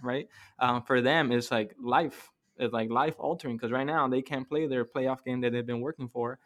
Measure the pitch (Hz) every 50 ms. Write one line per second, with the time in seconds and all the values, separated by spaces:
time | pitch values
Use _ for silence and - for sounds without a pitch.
0 | 127 123 123 143 151 - - - - - _ - 127 123 123 120 117 - 131 123
1 | 120 127 156 165 151 120 123 120 120 - 127 113 107 107 - - 120 120 123 156
2 | 170 135 - - - - _ _ _ _ _ - 127 113 117 113 113 113 117 123
3 | 147 160 151 - - 143 175 180 - 131 117 117 123 113 120 131 135 147 160 156
4 | 139 127 127 131 131 - 147 131 131 - 147 151 160 139 131 127 120 - - 139
5 | 127 131 131 - _ 127 127 127 123 123 120 120 117 120 120 117 120 151 160 -
6 | 131 117 - 123 120 120 131 - _